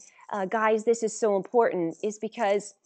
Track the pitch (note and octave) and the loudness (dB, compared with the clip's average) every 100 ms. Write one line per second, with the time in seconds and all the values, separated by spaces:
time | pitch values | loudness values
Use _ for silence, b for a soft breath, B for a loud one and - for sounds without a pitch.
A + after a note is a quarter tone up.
0 | B B B G#3 F#3+ A3 A3 A3 A3 A#3 | B B B -6 -4 0 2 2 2 0
1 | A3 - A3 G3 F3 B3 A#3 - E3 - | 0 -2 0 0 0 2 2 2 -4 -4
2 | G#3+ G#3 A3 A#3 G#3 G3+ G3+ - | -8 -6 -8 -2 0 0 -2 -16